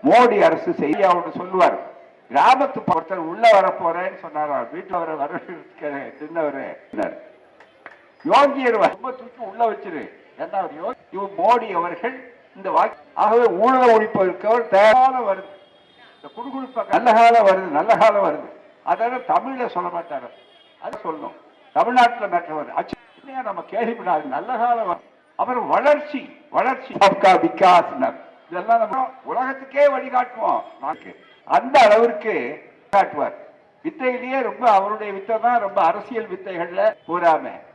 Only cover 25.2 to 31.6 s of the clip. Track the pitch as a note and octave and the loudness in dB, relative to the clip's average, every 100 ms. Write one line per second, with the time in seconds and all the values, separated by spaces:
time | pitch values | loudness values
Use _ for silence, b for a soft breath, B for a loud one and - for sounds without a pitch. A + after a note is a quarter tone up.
25.2 | _ - - A#3+ F3 E3 C4+ D4 - C4+ | _ -8 -4 -4 0 0 2 0 -2 -10
26.2 | F#3+ - _ D3+ A3+ C4+ - F3+ G3 - | -12 -20 _ -2 -2 -4 -8 2 4 6
27.2 | F#3+ - E3 - F#3+ F3+ - C#3 C3 - | 4 4 2 2 6 6 4 -4 -6 -6
28.2 | - - _ F3+ G3+ A#3 G#3+ C4 C4 - | -20 -20 _ -10 0 0 0 -4 -6 -8
29.2 | B2 F#3 C4 C4+ C4 C4+ C#4+ C4 B3+ B3 | -8 -6 -4 -8 -8 2 2 2 -4 -4
30.2 | B3 A3+ G3+ A2+ - - C#3 D#3+ - - | -4 -4 -2 -2 -6 -12 -10 -10 -14 -20
31.2 | b b - - | b b -2 -2